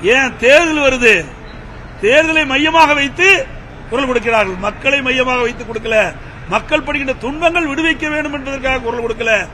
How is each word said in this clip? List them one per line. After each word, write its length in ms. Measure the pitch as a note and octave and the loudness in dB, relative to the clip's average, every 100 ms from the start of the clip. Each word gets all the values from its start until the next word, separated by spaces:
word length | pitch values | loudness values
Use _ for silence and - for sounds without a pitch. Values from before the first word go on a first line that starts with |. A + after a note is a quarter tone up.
| E3+ B3+ | 4 2
ஏன்? 200 | C4 - | 2 0
தேர்தல் 440 | A#3 C#4+ E4+ D#4 C#4 | 6 6 6 2 2
வருது, 280 | C4 A#3+ G3 C#3+ - - - - - - - | 4 4 4 0 -12 -16 -16 -16 -18 -18 -4
தேர்தலை 400 | G3 C#4 D#4+ D#4+ D4 | 2 4 4 2 0
மையமாக 420 | C4+ D#4 D#4+ D#4 D4 | 2 2 4 4 4
வைத்து 280 | C#4 - F#4 F#4+ - - - - - | 0 2 4 4 0 -10 -16 -18 -6
குரல் 200 | A#3 C4+ | -2 0
கொடுக்கிறார்கள், 500 | B3 A3 A3+ G3 F#3 G3 | 0 2 2 2 -2 -6
மக்களை 340 | - C4+ C#4 C4 | -2 -2 0 0
மையமாக 340 | C4 B3+ B3+ A#3+ | 0 0 0 -2
வைத்து 160 | A#3+ A#3+ | -4 -8
கொடுக்கல, 320 | A3+ A3 A3 F#3 - - - - | -8 0 2 2 -2 -16 -16 -4
மக்கள் 320 | G3+ - D4+ D4 | -4 0 -2 -2
படுகின்ற 280 | D4 C#4 C4 | -6 -4 -6
துன்பங்கள் 460 | A3+ D4 E4 E4+ D#4+ | -6 -2 0 0 -2
விடுவிக்க 340 | C#4 D#4+ D#4+ D#4 | -2 -2 -2 -4
வேண்டும் 220 | D4+ D4+ C#4+ | -4 -4 -6
என்பதற்காக 460 | C4+ C4+ C4 C4 A#3 | -8 -6 -4 -4 -4
குரல் 180 | A#3+ A#3 | -4 -4
கொடுக்கல. 280 | A3+ A#3 G#3+ F3+ | -4 0 0 -2